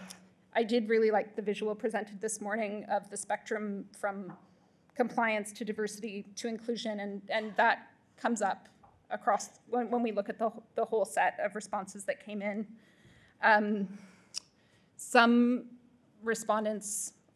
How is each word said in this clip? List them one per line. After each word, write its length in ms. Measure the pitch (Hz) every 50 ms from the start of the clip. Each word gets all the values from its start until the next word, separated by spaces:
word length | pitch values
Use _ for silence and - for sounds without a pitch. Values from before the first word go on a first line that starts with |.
| - - - - - - _ _ _ _ -
I 100 | 226 233
did 260 | 202 233 247 214 208
really 220 | 226 220 226 214
like 240 | 208 233 - 214 -
the 60 | -
visual 340 | 196 208 202 202 220 214 208
presented 440 | 214 - 226 190 202 220 214 208 185
this 220 | 226 214 - -
morning 440 | 214 202 208 233 220 202 208 208 - -
of 200 | 208 202 190 -
the 80 | 202
spectrum 680 | 196 - - 214 208 - - 226 214 214 208 196 196 - - -
from 360 | - - 202 196 196 196 180 - - - _ _ _ _ _ _ _ _ _ -
compliance 580 | - 247 226 - 247 233 226 214 214 202 - -
to 100 | - 233
diversity 640 | 196 214 - 214 208 185 208 220 226 196 202 208 202 202
to 120 | - -
inclusion, 520 | 233 226 214 220 - 233 202 - 220 208 208
and, 220 | 202 202 196 202 - -
and 240 | 220 220 220 214 190
that 360 | - 226 226 190 - - - - _ _ _ _
comes 240 | - - 226 240 208
up 260 | 208 190 - - - - _ _ - - _ _ _ -
across 380 | - 208 - 240 202 202 - - - - _ -
when, 200 | 226 247 233 202
when 140 | 240 240 240
we 80 | 226
look 160 | 208 202 202
at 100 | - 202 -
the, 120 | 226 214 - 233 - - -
the 80 | - 226
whole 220 | - 226 220 -
set 340 | - - - 180 165 - -
of 140 | - 202 196
responses 480 | 214 208 - - 208 190 190 - 202 196
that 220 | - 185 - -
came 160 | 214 208 208
in. 260 | 196 208 196 214 208 - - - _ _ _ _ - - - - _ _ _ - -
Um, 440 | 214 214 214 208 208 214 202 196 185 - - - - - - _ _ - - - _ _ _ _ _ _ _ _ _ _
some 680 | - - - - 247 233 233 240 240 240 240 247 240 - - - - _ _ _ _ _ _ _ - 208
respondents 880 | 226 220 220 - - 208 214 220 214 220 202 196 - - - - - - _ _ _ _